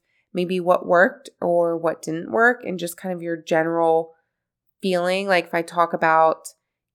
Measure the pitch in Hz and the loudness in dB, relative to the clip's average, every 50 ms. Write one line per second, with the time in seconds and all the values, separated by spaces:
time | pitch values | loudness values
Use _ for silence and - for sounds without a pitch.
0 | _ _ _ _ _ _ - 180 180 170 185 185 170 175 180 - - - 180 175 | _ _ _ _ _ _ -6 -6 -4 -4 -4 -2 0 2 0 0 2 2 4 4
1 | 190 254 254 - - - _ - - 175 175 175 170 170 170 165 165 160 160 - | 4 4 0 -6 -20 -20 _ -6 -2 0 0 2 0 0 -2 -2 -2 -4 -4 -4
2 | - 170 156 165 - - - 220 233 240 247 247 - - 185 175 175 170 - - | -8 -8 -8 -8 -8 -4 0 2 2 2 2 0 -6 -8 -8 -8 -8 -10 -12 -10
3 | - 190 180 170 170 170 170 160 160 - 170 160 160 165 165 165 165 165 165 165 | -10 -10 -10 -8 -6 -8 -8 -8 -4 -2 0 0 0 0 0 0 2 2 2 2
4 | 165 165 - _ _ _ _ _ _ _ _ _ _ _ _ _ - 190 180 175 | 0 -4 -14 _ _ _ _ _ _ _ _ _ _ _ _ _ -4 -2 -2 0
5 | 175 180 185 190 196 196 190 175 170 - - 170 165 - 175 175 170 165 180 170 | 0 -2 -2 -2 0 0 0 0 0 -2 -4 -6 -6 -4 0 0 0 0 0 0
6 | 170 160 160 160 160 160 - - - - - _ _ _ _ _ _ _ | 2 4 4 6 4 4 2 0 -8 -20 -20 _ _ _ _ _ _ _